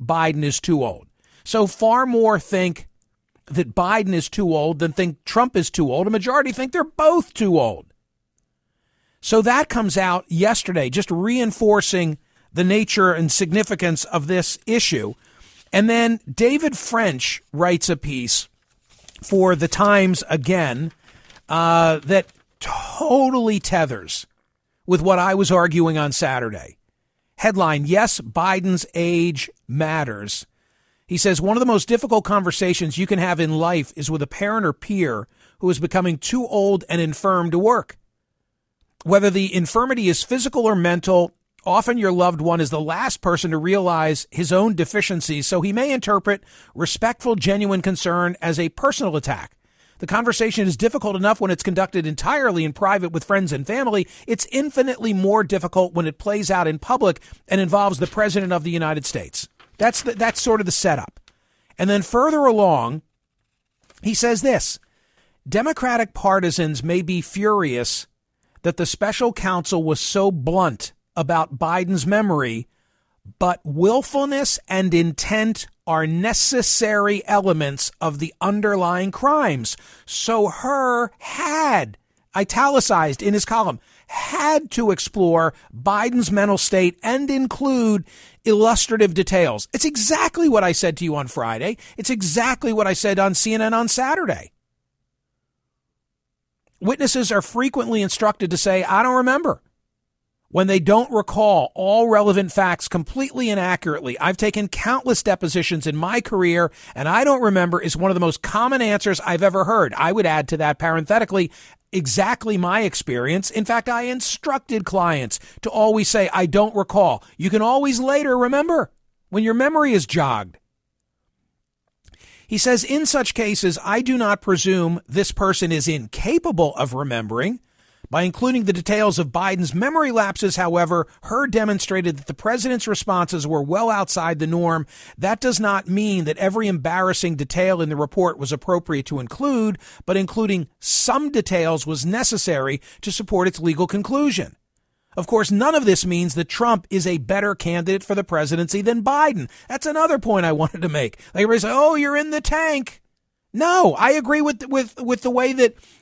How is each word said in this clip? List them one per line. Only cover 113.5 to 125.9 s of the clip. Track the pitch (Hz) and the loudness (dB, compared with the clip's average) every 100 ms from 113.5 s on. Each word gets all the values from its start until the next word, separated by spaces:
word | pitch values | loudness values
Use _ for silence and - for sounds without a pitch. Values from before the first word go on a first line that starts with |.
| 220 214 | -4 -2
fact, | 233 233 | -2 0
I | 233 | -4
instructed | 240 254 - - - 269 - 220 180 | -4 -4 -4 -4 -4 -4 -2 -4 -2
clients | 190 175 151 120 - - - | 0 2 0 -2 -6 -8 -12
to | 220 | -6
always | 220 214 220 - | 2 2 4 2
say, | 220 190 | 2 2
"I | 196 175 | 2 2
don't | 190 214 214 | 4 2 0
recall." | 190 196 180 113 - - | 0 4 4 2 -6 -6
You | 180 | 0
can | 214 | 2
always | 220 269 285 240 | 2 2 2 0
later | 262 285 285 247 | 0 0 2 2
remember | 247 277 320 330 202 _ _ _ _ | 2 2 2 0 0 _ _ _ _
when | 196 | -2
your | 220 233 | 0 2
memory | 269 311 294 | 2 4 4
is | 214 127 | 2 2
jogged. | 170 139 113 92 - _ _ _ _ _ _ _ _ _ _ _ _ _ _ - _ - - _ | 0 0 -2 -6 -16 _ _ _ _ _ _ _ _ _ _ _ _ _ _ -20 _ -20 -20 _
He | 214 | -2
says, | 254 247 | 2 2
"In | - 285 302 | 2 0 2
such | 285 247 | 0 0
cases, | - 220 208 190 156 | -2 -2 0 0 -2
I | - 220 | -2 -2
do | 247 254 | 0 0
not | 214 202 | 0 0
presume | - 185 190 190 170 170 - | 0 0 2 2 0 -2 -4
this | 147 202 | -2 -2
person | - 196 185 175 | 0 0 0 0
is | 160 | 0
incapable | 143 | -2